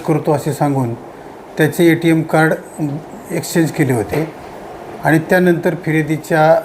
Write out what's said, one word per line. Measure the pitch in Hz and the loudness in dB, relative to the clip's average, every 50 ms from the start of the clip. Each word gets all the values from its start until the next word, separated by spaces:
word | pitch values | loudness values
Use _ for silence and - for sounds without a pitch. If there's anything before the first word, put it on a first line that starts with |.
| - - | 0 -2
करतो | 156 147 - - 151 | -2 0 2 0 0
असे | 139 - 156 139 | 0 0 -4 -2
सांगून | - 151 143 139 135 131 117 117 - - - - - - - - - - - - - | 0 0 0 0 0 0 -2 -4 -8 -12 -18 -18 -18 -20 -20 -20 -20 -20 -16 -2 0
त्याचे | 160 147 - - 175 | 0 0 2 4 4
एटीएम | 170 160 - 165 165 160 160 | 4 4 4 4 2 2 2
कार्ड | 156 156 - 160 160 156 - - - - - - 160 143 139 156 - - - - - - | 2 2 2 2 4 4 2 -2 -6 -14 -8 -6 -6 -4 -4 -6 -10 -12 -16 -16 -12 -8
एक्सचेंज | 175 160 151 - - 175 165 143 | -6 -6 -6 -2 0 0 0 0
केले | - - 151 131 131 | 2 0 0 2 2
होते | 117 101 - - 147 160 156 - - - - - - - - - - - - - - - | 0 0 -2 -2 -2 -2 -4 -6 -14 -16 -16 -16 -16 -16 -16 -16 -16 -16 -16 -16 -4 0
आणि | 139 151 160 | 2 2 2
त्यानंतर | 156 - 185 180 180 180 175 156 - 185 170 | 2 2 2 4 4 4 2 2 0 -2 -2
फिर्यादीच्या, | - - 160 151 160 156 143 160 143 - - 175 156 156 156 160 165 - | -2 -4 -2 0 0 0 0 -2 -4 -2 0 2 4 6 6 6 4 2